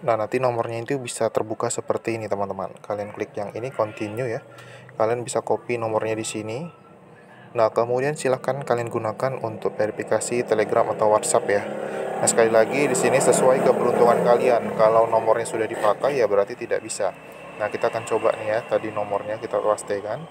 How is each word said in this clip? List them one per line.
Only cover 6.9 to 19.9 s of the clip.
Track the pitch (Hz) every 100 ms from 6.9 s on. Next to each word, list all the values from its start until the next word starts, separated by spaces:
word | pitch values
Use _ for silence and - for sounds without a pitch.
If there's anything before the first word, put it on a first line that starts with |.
| - - - - - -
Nah, | 120 110
kemudian | - 117 123 139
silahkan | 151 131 127 - 131
kalian | 139 120 117
gunakan | 113 110 107 131 135
untuk | 113 107 -
verifikasi | - 107 - 107 110 - 120 120
Telegram | 110 104 117 107
atau | 104 107
WhatsApp | 107 - 113 -
ya. | 101 - - - - - -
Nah, | 120
sekali | - 113
lagi | 113 110 139 143
di |
sini | 123 120 127
sesuai | 135 120 131 131 131
keberuntungan | 113 120 117 120 117
kalian. | 120 120 127 117 110 107
Kalau | 110 113 113
nomornya | 113 110 110
sudah | 113 117 107
dipakai | 113 107 101 131 143
ya | 110
berarti | 98 101
tidak | 120 113 98 110
bisa. | - 98 - - - - -
Nah, | 107
kita | 107 117
akan | 113 113
coba | 113 110 -
nih | 107
ya, | 110
tadi | 123 110 107
nomornya | 107 104 101 104 107
kita | 113 107
pastikan. | 104 104 -